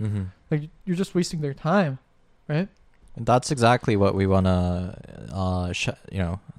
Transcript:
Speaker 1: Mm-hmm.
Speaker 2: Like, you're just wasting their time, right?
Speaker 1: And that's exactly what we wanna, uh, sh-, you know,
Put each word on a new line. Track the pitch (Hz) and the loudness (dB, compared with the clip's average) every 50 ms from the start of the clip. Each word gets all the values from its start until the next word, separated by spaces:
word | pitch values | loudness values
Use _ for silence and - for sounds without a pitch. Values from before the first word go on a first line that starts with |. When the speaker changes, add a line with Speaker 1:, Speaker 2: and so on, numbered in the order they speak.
Speaker 1:
Mm-hmm. | 107 107 104 104 95 92 - _ _ - | -4 -4 -2 -4 -4 -6 -10 _ _ -4
Speaker 2:
Like, | 160 151 147 156 - - - | -4 -4 -4 -6 -16 -12 -6
you're | 190 175 | -4 -2
just | 175 196 - - | -2 -2 -2 0
wasting | 175 180 - - 160 | -2 -2 -2 -4 -6
their | 147 139 135 | -6 -6 -6
time, | - - 156 180 208 180 143 131 - _ _ _ _ _ _ _ _ _ | -4 -2 0 2 2 2 0 -2 -8 _ _ _ _ _ _ _ _ _
right? | - 151 156 196 - _ _ _ _ _ _ - - - | -4 -2 -2 -2 -4 _ _ _ _ _ _ -20 -16 -12
Speaker 1:
And | - 113 | -4 2
that's | 113 120 127 - - | 4 4 4 4 0
exactly | 156 127 117 117 123 123 - - 110 | 0 4 4 4 4 4 2 2 2
what | 98 98 98 95 | 4 4 4 4
we | 95 98 95 | 2 2 4
wanna, | 95 95 92 92 92 90 90 90 90 90 92 90 - - - - - - 53 55 - | 4 4 4 4 2 2 2 0 -2 -4 -6 -8 -10 -14 -16 -18 -20 -18 -16 -10 -6
uh, | 98 95 92 90 90 90 90 | -4 -2 -2 -2 -2 -4 -4
sh-, | 90 - - 127 - - - - | -4 -4 -4 -6 -6 -8 -10 -10
you | - 95 | -6 -4
know, | 90 85 85 110 - - - | -4 -4 -4 -8 -10 -14 -20